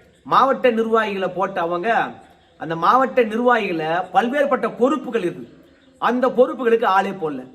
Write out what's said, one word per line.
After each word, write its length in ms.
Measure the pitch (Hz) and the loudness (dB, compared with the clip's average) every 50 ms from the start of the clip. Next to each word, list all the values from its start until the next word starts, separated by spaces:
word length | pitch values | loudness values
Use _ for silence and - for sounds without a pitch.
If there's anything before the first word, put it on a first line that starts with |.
| _ _ _ _ - | _ _ _ _ -4
மாவட்ட 460 | 131 156 196 247 269 262 220 254 254 | 0 2 4 4 4 2 2 2 2
நிர்வாகிகளை 580 | 226 220 226 226 220 226 214 208 202 190 190 180 | 2 2 0 0 0 0 0 0 -2 -4 -4 -4
போட்ட 300 | - 175 196 185 190 180 | -4 -4 -4 -4 -4 -4
அவங்க, 260 | 170 170 175 175 180 226 226 196 147 127 117 - - - _ _ _ _ _ - | -4 -4 -4 -2 -2 0 0 0 0 -2 -6 -14 -20 -20 _ _ _ _ _ -12
அந்த 160 | 151 156 165 | -10 -8 -6
மாவட்ட 480 | 160 165 185 226 262 254 226 208 254 233 | 0 2 4 4 4 2 2 2 0 0
நிர்வாகிகளை 680 | 214 214 233 240 247 240 226 208 190 175 160 156 160 165 180 185 - - | 0 0 0 2 2 2 2 2 -2 -4 -4 -2 -2 -2 -2 -4 0 0
பல்வேறுபட்ட 560 | 190 220 240 254 294 269 - - 208 220 214 - | 0 2 2 0 0 0 0 0 -2 -2 -4 -2
பொறுப்புகள் 440 | - 226 269 311 269 - - 214 226 | 0 0 0 0 -2 -4 -6 -4 -4
இருக்கு, 260 | 180 170 156 - 117 - - - _ _ _ _ _ _ _ - | -4 -4 -6 -8 -14 -18 -20 -20 _ _ _ _ _ _ _ -4
அந்த 240 | - 208 240 254 254 | -2 -2 0 0 0
பொறுப்புகளுக்கு 600 | 254 208 214 254 294 311 233 254 226 233 226 226 202 190 | 2 4 4 2 2 0 -2 0 2 2 2 2 2 2
ஆளே 180 | 196 196 196 190 | 2 0 0 -4
போடல. 300 | - 160 156 143 127 127 - | -6 -6 -6 -6 -8 -12 -14